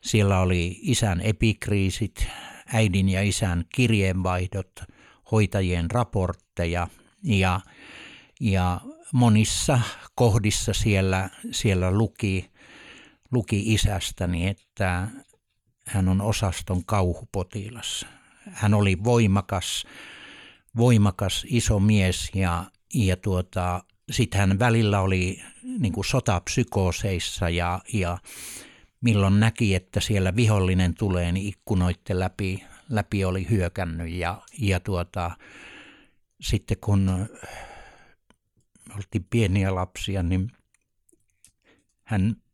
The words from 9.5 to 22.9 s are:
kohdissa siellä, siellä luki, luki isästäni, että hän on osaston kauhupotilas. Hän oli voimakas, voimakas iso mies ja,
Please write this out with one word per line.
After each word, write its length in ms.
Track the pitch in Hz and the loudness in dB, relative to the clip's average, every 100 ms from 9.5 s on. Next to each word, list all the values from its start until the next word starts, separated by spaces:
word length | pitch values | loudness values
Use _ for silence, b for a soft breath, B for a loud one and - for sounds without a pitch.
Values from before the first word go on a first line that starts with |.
| - - 131 113 B B | 0 0 0 0 B B
kohdissa 580 | - 120 104 104 - - | 2 2 4 0 -2 -2
siellä, 580 | 101 - 98 95 95 95 - 233 | 0 2 2 2 0 -2 -10 -12
siellä 400 | - 117 95 92 | -4 0 2 2
luki, 600 | 98 110 _ 104 95 - B B B B B B B _ | 2 0 _ -2 -2 -6 B B B B B B B _
luki 420 | 127 107 104 104 | -4 0 -2 2
isästäni, 760 | 107 - 98 - - 87 85 90 | 2 2 -2 -6 -4 -2 0 -2
että 600 | 101 _ - 95 90 95 - - _ _ _ _ _ - | -4 _ -4 -2 -2 -4 -10 -20 _ _ _ _ _ -6
hän 220 | 101 92 | 0 2
on 120 | 95 | 2
osaston 640 | 101 107 101 87 - 92 | 0 0 -2 -4 -4 -4
kauhupotilas. 1200 | - 104 90 87 - 98 95 107 98 117 - - - B B B - | -2 0 0 -2 -6 -8 -8 -8 -10 -12 -10 -10 -12 B B B -20
Hän 240 | 185 104 | -2 2
oli 300 | 104 101 92 | 4 2 0
voimakas, 800 | 104 120 110 95 - 95 - - - B B B B B B B B 117 | 2 2 4 2 0 -6 -4 -8 -10 B B B B B B B B 0
voimakas 720 | 117 117 101 - 98 - - | 4 6 4 2 -4 -4 -2
iso 320 | 120 - 104 | -2 2 2
mies 500 | 101 107 92 87 - | 4 4 4 0 -4
ja, 300 | 95 92 85 92 _ _ | -2 0 -2 -6 _ _